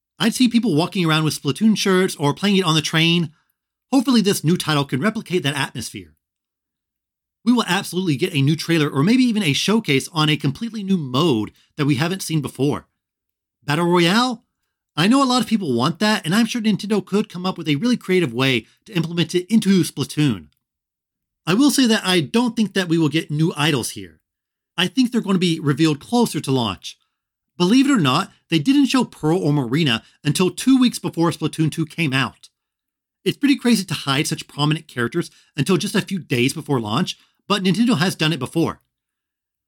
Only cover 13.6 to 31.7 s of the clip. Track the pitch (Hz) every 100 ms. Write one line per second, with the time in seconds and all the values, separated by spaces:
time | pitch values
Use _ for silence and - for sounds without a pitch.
13.6 | - 151 170 175 170 208 254 233 _ _
14.6 | _ _ _ - 180 269 269 247 - 220
15.6 | 180 120 131 170 214 214 160 196 233 240
16.6 | 220 202 196 214 185 196 214 175 185 175
17.6 | 156 143 233 240 - 185 160 113 135 123
18.6 | 107 _ - 175 160 170 165 180 180 226
19.6 | 190 190 156 - 135 - 151 101 76 _
20.6 | _ _ _ _ _ _ _ _ - 196
21.6 | 285 247 254 220 185 180 147 233 247 240
22.6 | 220 196 180 170 156 151 - 147 160 165
23.6 | 147 143 107 - 92 - _ _ _ _
24.6 | _ - 180 220 247 233 190 190 175 160
25.6 | 139 143 160 147 - 240 233 160 139 131
26.6 | 113 90 - - _ _ _ _ _ _
27.6 | 180 254 269 277 143 139 196 _ _ 165
28.6 | 147 277 277 262 240 - 151 175 175 147
29.6 | 123 135 160 113 - _ 147 123 180 -
30.6 | - 262 247 - 170 165 170 - 156 -
31.6 | 156